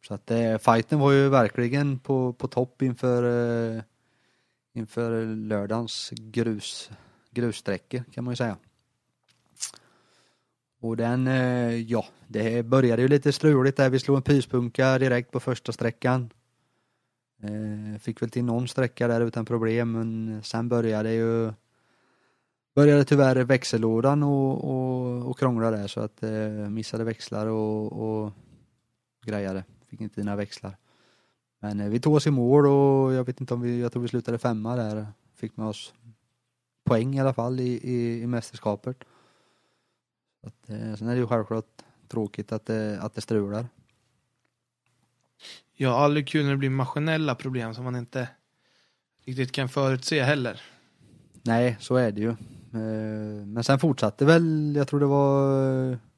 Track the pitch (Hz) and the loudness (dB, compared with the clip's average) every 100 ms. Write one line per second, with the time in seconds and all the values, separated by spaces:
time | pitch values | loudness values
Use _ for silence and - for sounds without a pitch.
0 | - 101 - 117 117 110 - 117 117 151 | -10 -12 -2 0 2 2 4 4 4 4
1 | 139 139 139 135 110 - 120 139 143 131 | 6 6 6 6 4 2 -2 0 0 -2
2 | - 135 127 123 - - 127 _ 131 127 | -2 0 0 -4 -4 -2 -4 _ -2 0
3 | 127 123 123 120 120 117 113 113 - _ | 0 0 0 0 0 -2 -4 -6 -12 _
4 | _ _ _ _ _ _ _ 120 107 - | _ _ _ _ _ _ _ -12 -8 -4
5 | 117 113 113 110 107 107 101 113 117 - | -2 -2 -4 -6 -4 -4 -2 -4 -4 -8
6 | - 117 110 110 117 107 - - - 101 | -10 -12 -8 -2 -2 -2 -8 -14 -16 -20
7 | - _ _ 120 120 104 - 95 _ 123 | -20 _ _ -4 -4 -4 -6 -6 _ -10
8 | 120 - 123 120 120 98 _ _ _ _ | -10 -10 -8 -4 -4 -4 _ _ _ _
9 | _ _ _ _ _ _ - - _ _ | _ _ _ _ _ _ -12 -12 _ _
10 | _ _ _ _ _ _ _ _ 117 113 | _ _ _ _ _ _ _ _ -6 -2
11 | 117 127 131 131 127 123 120 117 113 117 | 0 0 0 0 0 0 0 -2 -2 -4
12 | - _ - 107 110 117 117 131 127 117 | -4 _ -8 -2 0 -2 2 4 4 4
13 | 131 143 147 139 156 139 131 135 135 127 | 4 4 2 2 4 6 4 4 4 2
14 | - 139 131 143 120 127 120 - 131 131 | 2 0 4 2 4 -2 -2 2 2 4
15 | 131 123 120 127 - 123 - 117 117 - | 2 0 0 -6 -4 -4 -6 -4 -4 -2
16 | 127 127 117 _ _ _ _ _ _ _ | 0 0 -2 _ _ _ _ _ _ _
17 | _ _ _ _ 104 107 107 107 107 107 | _ _ _ _ -10 -6 -6 -8 -10 -10
18 | - 110 113 123 120 117 123 - 123 - | -8 -6 -6 -2 0 0 -2 -2 -2 0
19 | 120 117 117 117 117 120 113 117 117 113 | 0 2 0 -2 -2 -2 0 0 0 -2
20 | 113 113 110 107 107 113 120 120 113 107 | -4 -4 -6 -8 -6 -4 0 0 2 0
21 | 110 113 113 113 113 107 _ _ _ _ | 0 0 0 0 -2 -6 _ _ _ _
22 | _ _ _ _ _ _ _ - 147 143 | _ _ _ _ _ _ _ 6 8 8
23 | 135 143 135 127 123 131 - 117 113 113 | 6 6 6 4 4 2 2 0 2 2
24 | 131 147 147 139 135 135 135 131 131 127 | 2 2 2 2 0 -2 -4 -4 -2 -4
25 | 127 123 123 127 135 117 113 107 101 - | -4 -6 -6 0 0 2 0 -2 -4 -6
26 | 110 _ 110 110 107 107 104 107 107 113 | -8 _ -6 -4 -4 -6 -6 -6 -6 -4
27 | 113 110 - 107 107 110 107 107 107 - | -4 -6 -8 -4 -2 -2 -2 -2 -4 -6
28 | 110 110 107 101 - - _ _ _ _ | -4 -4 -6 -10 -20 -20 _ _ _ _
29 | _ _ - 104 98 95 95 _ _ - | _ _ -8 -6 -4 -6 -10 _ _ -12
30 | 107 - 101 101 101 - 104 98 _ _ | -10 -6 -4 -4 -6 -8 -14 -16 _ _
31 | _ _ _ _ _ _ 104 104 101 113 | _ _ _ _ _ _ -8 -4 -2 0
32 | 151 151 156 139 120 143 143 139 139 135 | 4 4 4 2 6 6 6 6 6 4
33 | 135 131 123 127 127 120 120 120 120 123 | 4 2 -2 -6 -6 -4 -2 -2 -2 -4
34 | 120 123 117 117 127 110 110 123 110 107 | -4 -4 -2 -2 -2 -2 -4 -4 -4 -6
35 | 104 104 _ _ 113 - 110 101 - _ | -8 -14 _ _ -12 -8 -8 -8 -14 _
36 | 117 110 _ _ _ _ _ _ - 117 | -20 _ _ _ _ _ _ _ 2 2
37 | 123 135 135 131 120 127 123 120 123 123 | 2 0 0 0 -4 -2 -2 -4 -4 -2
38 | 120 117 117 120 - - 107 104 - 131 | -2 -4 -4 -4 -6 -6 -4 -4 -6 -10
39 | - _ _ _ _ _ _ _ _ _ | -16 _ _ _ _ _ _ _ _ _
40 | _ _ _ _ 107 _ - 107 110 107 | _ _ _ _ -20 _ -14 -10 -10 -8
41 | 110 123 117 120 104 113 - _ - _ | -4 -2 0 -2 -2 -6 -6 _ -20 _
42 | _ 117 104 - 104 110 - 110 107 101 | _ -6 -6 -8 -8 -8 -4 -4 -4 -6
43 | 107 - - 110 101 104 120 _ _ _ | -8 -10 -2 0 0 -4 -8 _ _ _
44 | _ _ _ _ _ _ _ _ _ _ | _ _ _ _ _ _ _ _ _ _
45 | _ _ _ _ - - _ _ 135 120 | _ _ _ _ -20 -20 _ _ 0 4
46 | 147 147 139 156 143 139 135 135 127 - | 4 4 0 0 2 0 0 0 -2 -2
47 | 151 156 151 123 135 127 113 113 127 123 | 0 0 0 -2 -4 -6 -6 -8 -8 -8
48 | 120 135 123 _ _ _ _ _ _ _ | -6 -8 -8 _ _ _ _ _ _ _
49 | _ _ - 127 127 - 127 147 135 131 | _ _ -12 -6 -4 -4 -4 0 0 -2
50 | - 156 131 147 120 104 - _ _ _ | -2 0 2 0 -2 -6 -18 _ _ _
51 | - - _ - - 113 123 113 - 127 | -20 -20 _ -8 0 2 2 -2 -2 0
52 | 120 104 110 113 - - - 113 110 110 | 0 -2 -4 -4 -12 -20 -12 -8 -6 -6
53 | 110 107 107 107 101 110 117 139 165 135 | -6 -8 -8 -10 -8 -4 2 2 2 2
54 | 107 - 139 165 165 156 151 147 139 147 | -2 2 6 6 4 0 0 0 0 2
55 | 143 143 139 139 139 135 135 131 131 127 | 2 4 4 4 2 2 2 0 -2 -4
56 | - | -10